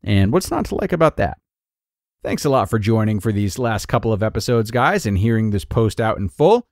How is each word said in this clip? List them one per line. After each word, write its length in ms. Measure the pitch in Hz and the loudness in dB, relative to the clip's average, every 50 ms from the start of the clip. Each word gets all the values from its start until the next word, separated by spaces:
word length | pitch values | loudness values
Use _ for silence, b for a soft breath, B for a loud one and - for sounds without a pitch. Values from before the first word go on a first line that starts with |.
| - | -2
And 300 | - 104 98 98 98 123 | 2 2 4 4 4 2
what's 180 | - - - | 0 0 -2
not 140 | 339 330 - | -4 -4 -4
to 100 | - 202 | -4 -4
like 160 | - - 185 | -6 -4 -4
about 240 | - 165 165 156 - | 0 2 2 2 2
that? 220 | - 101 78 - _ _ _ _ _ _ _ _ _ _ _ _ _ _ _ _ _ _ | 0 -4 -4 -4 _ _ _ _ _ _ _ _ _ _ _ _ _ _ _ _ _ _
Thanks 200 | - - - - | -8 -6 -4 -2
a 60 | 147 | 0
lot 200 | 135 131 101 - | 2 2 2 2
for 80 | - 113 | 0 0
joining 440 | 101 104 113 110 107 107 107 104 | 2 2 2 2 2 0 0 -2
for 100 | - 117 | -2 -2
these 260 | 104 101 104 101 - - | -2 0 -2 -2 -2 -2
last 280 | 127 117 110 101 - | -4 -2 -2 -4 -4
couple 260 | - - 117 107 113 | -2 -2 -2 0 0
of 100 | 110 95 | 0 0
episodes, 480 | 107 110 - 113 - - 123 117 110 107 | -2 -2 -2 -4 -2 0 0 0 0 0
guys, 360 | 113 123 123 151 196 208 - | -2 0 0 2 0 0 -2
and 120 | 110 98 92 | 0 0 2
hearing 340 | 101 117 117 113 110 110 | 2 2 2 2 0 0
this 120 | 101 101 - | -2 -2 -4
post 380 | - - 123 113 107 - - | -2 0 0 0 0 0 -2
out 160 | 113 110 110 - | -2 -2 -2 -2
in 100 | 101 95 | -4 -6
full. 400 | - - 143 175 214 247 240 _ | -2 2 4 4 4 2 0 _